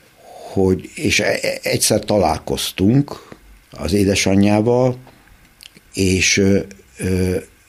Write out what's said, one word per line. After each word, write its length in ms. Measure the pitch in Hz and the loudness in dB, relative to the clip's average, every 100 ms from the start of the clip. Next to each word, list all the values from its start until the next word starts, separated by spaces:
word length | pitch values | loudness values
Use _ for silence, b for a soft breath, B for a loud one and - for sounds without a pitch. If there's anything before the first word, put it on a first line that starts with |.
| _ _ - - - | _ _ -20 -20 -8
hogy, 380 | 98 95 92 - | 0 2 0 -4
és 260 | - 156 - | -6 -2 0
e-, 180 | - - | 0 -2
e-, 160 | 107 - | -4 -6
egyszer 420 | 127 131 - 107 | -4 -2 0 0
találkoztunk 1200 | - 104 80 76 - 69 - - 98 131 143 - - - - - _ | 0 0 2 -2 -4 -6 -6 0 2 2 0 -6 -18 -20 -20 -20 _
az 220 | - 76 | -10 -2
édesanyjával, 1040 | 104 98 92 95 98 101 104 113 123 127 127 b b b b _ _ - _ _ | 0 2 0 2 2 4 2 2 2 0 -2 b b b b _ _ -20 _ _
és, 420 | - 95 92 - - | -2 0 0 0 2
ö, 220 | 98 98 - - _ - | 2 2 -2 -12 _ -8
ö, 380 | 92 92 92 90 - _ | -4 -2 -2 -4 -8 _